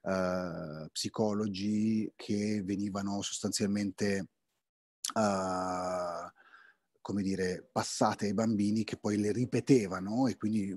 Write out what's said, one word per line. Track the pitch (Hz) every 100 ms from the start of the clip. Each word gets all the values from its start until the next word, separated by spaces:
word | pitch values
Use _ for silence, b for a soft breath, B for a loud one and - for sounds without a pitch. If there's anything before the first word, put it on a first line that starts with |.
eh, | - 95 92 92 90 85 80 78 78
psicologi | - 104 - 107 104 107 95 101 107 110 110 107 -
che | - 104 104 107
venivano | 95 98 101 98 98 101
sostanzialmente, | 98 - 104 - 101 104 101 - 104 98 92 _ _ _ _ _ _ _ - -
eh, | 107 95 92 92 92 90 107 - 90 85 87 - B B B B _ _
come | - 101
dire, | 95 95 92 90 -
passate | - 104 - 113 104 104
ai |
bambini | 101 113 107 101 110
che | 104 -
poi | 110 104
le | 104
ripetevano | 104 123 123 - 135 98 92 95 113 131
e | -
quindi | 107 110 98